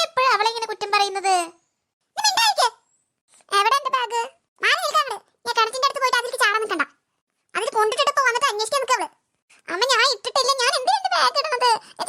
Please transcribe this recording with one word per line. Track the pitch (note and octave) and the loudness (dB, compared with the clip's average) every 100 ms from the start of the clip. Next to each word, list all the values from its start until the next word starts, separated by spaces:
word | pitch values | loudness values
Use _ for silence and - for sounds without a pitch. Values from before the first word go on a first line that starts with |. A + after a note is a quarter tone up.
| D#5+ | -2
എപ്പോഴും | - B4+ | 2 2
അവളെ | G#4 A4 | 2 0
ഇങ്ങനെ | A#4 A4 | -2 -6
കുറ്റം | G#4+ G#4 G#4 | -6 -2 0
പറയുന്നത്? | G4+ G4 F#4+ F4+ E4+ - _ _ _ _ _ - | 0 -2 0 0 -2 -10 _ _ _ _ _ -2
നീ | G#5+ | 0
മിണ്ടാതിരിക്ക്. | G5+ A5+ E5 A#4+ - _ _ _ _ _ _ - G4 | 2 0 2 0 -2 _ _ _ _ _ _ -2 2
എവിടെ | G#4 C#5 | 2 2
എന്റെ | C5+ C5 | 0 -2
ബാഗ്? | A#4 A#4 B4 _ _ - | -2 -4 -6 _ _ -4
മാറി | G4+ D5+ | 0 0
നിൽക്കാൻ | E5+ D#5 | 0 0
അങ്ങട്. | C#5 G#4 _ _ A#4 | -2 -4 _ _ -4
ഞാൻ | A#4+ | 0
കിണറ്റിന്റെ | A4+ B4+ C5+ | 0 0 -2
അടുത്ത് | C5+ | 0
പോയിട്ട് | B4+ B4 | 0 0
അതിലേക്ക് | A#4+ B4 | -2 0
ചാടാൻ | A4+ G#4+ | 0 0
നിൽക്കണ്ട. | G#4+ F4+ C#4 _ _ _ _ _ _ F4 | -2 -2 -4 _ _ _ _ _ _ -6
അതിൽ | A#4 A4 | -4 0
കൊണ്ടിട്ടിട്ട് | G#4+ A#4+ C#5+ | 0 2 0
ഇപ്പൊ | C#5+ B4+ | 2 2
വന്നിട്ട് | A#4 C5+ | 2 0
അന്വേഷിക്കാൻ | G#4 A4 C5 | -2 -2 -2
നിൽക്കുക | C5 A#4+ | 0 -2
അവള്. | - _ _ _ _ - - | -2 _ _ _ _ -20 -8
അമ്മ, | E4+ B4 | -2 2
ഞാൻ | A#4+ C5 | 4 2
ഇട്ടിട്ടില്ല. | A#4+ B4 C5+ B4 C5+ | 0 -4 -2 0 0
ഞാൻ | B4 E5+ | 0 0
എന്തിനാ | B4+ G5+ | 0 0
എന്റെ | F#5 F5 | 0 2
ബാഗ് | B4 B4 | 2 0
ഇടുന്നത്? | D#5 B4 B4 A4 - | -2 0 2 0 -4
ഞാൻ | - | -8